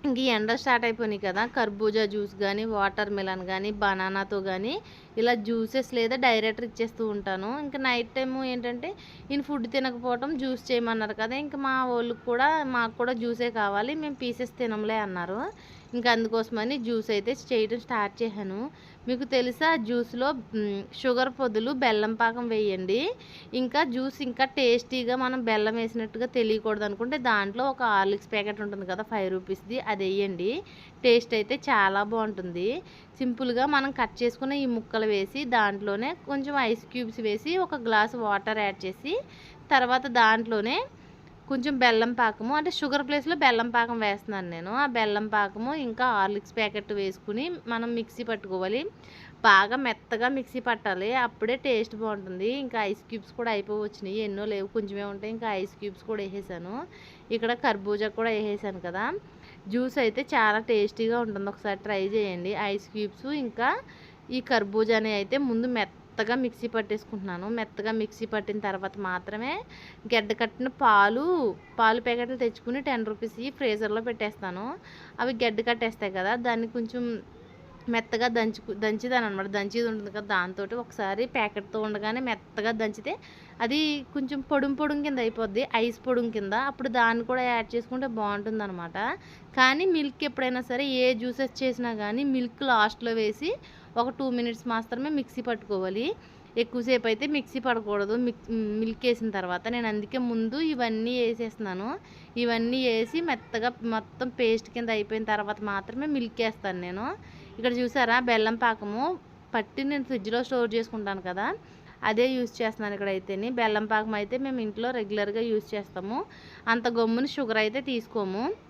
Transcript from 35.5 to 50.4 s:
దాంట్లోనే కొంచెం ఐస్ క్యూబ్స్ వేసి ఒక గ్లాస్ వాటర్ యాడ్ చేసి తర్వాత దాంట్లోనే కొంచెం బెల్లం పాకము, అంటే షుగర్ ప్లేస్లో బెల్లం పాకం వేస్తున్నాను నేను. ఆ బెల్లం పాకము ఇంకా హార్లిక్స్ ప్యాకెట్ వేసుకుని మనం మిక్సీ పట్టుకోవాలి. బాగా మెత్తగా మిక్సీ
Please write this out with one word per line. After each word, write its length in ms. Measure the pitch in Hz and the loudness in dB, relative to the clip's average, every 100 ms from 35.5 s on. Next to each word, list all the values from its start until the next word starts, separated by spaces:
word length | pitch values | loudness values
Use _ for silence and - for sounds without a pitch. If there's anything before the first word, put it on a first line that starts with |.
| 240 | 4
దాంట్లోనే 520 | 208 196 202 202 254 339 - | 4 2 -2 -2 -2 -6 -4
కొంచెం 300 | 277 269 285 | -4 0 0
ఐస్ 220 | 233 226 - | 2 0 -2
క్యూబ్స్ 320 | 247 233 226 | -6 -6 -2
వేసి 300 | 220 214 302 359 | -2 -2 0 0
ఒక 240 | 349 294 | 0 -2
గ్లాస్ 320 | 233 214 220 247 | 2 4 4 0
వాటర్ 440 | 214 202 208 214 | 0 0 0 0
యాడ్ 180 | 202 196 | 0 -2
చేసి 300 | 190 190 285 440 - - - - - | -8 -6 -4 -4 -6 -18 -20 -20 4
తర్వాత 360 | 277 247 254 262 | 4 6 2 4
దాంట్లోనే 600 | 240 220 226 226 220 214 330 523 - - - - - - | 6 6 6 2 0 0 -2 -4 -12 -20 -20 -20 -20 -4
కొంచెం 260 | 269 269 269 | -2 0 6
బెల్లం 340 | 247 226 233 | 6 6 4
పాకము, 380 | 240 233 208 220 302 | 4 2 2 -2 0
అంటే 140 | 311 | 0
షుగర్ 320 | - 294 285 | -2 0 0
ప్లేస్లో 300 | 262 294 311 330 | 2 0 0 4
బెల్లం 340 | 269 226 233 | 6 6 2
పాకం 280 | 233 233 233 | 2 2 0
వేస్తున్నాను 480 | 214 202 208 196 180 | 0 -2 -4 -6 -6
నేను. 200 | 165 180 | -8 -4
ఆ 100 | 240 285 | 0 0
బెల్లం 400 | 240 214 208 214 | 2 2 2 2
పాకము 440 | 208 202 208 240 311 | 2 2 0 -4 -2
ఇంకా 300 | 254 226 254 | -4 0 2
హార్లిక్స్ 480 | 214 196 208 - - | 4 2 0 -4 -2
ప్యాకెట్ 360 | 214 208 202 | -2 -2 -4
వేసుకుని 520 | 208 196 180 - 214 320 330 233 | -2 -2 -4 -6 -4 -4 -6 -6
మనం 200 | 233 233 | -4 -2
మిక్సీ 280 | 233 226 - | -4 -6 -8
పట్టుకోవాలి. 560 | 233 214 208 185 185 226 370 - - - - - | -6 -6 -4 -4 0 -2 -4 -10 -20 -20 -20 4
బాగా 320 | 226 196 202 254 | 10 10 8 2
మెత్తగా 520 | 262 214 - 220 247 | 0 -4 -4 0 0
మిక్సీ 320 | 269 | 0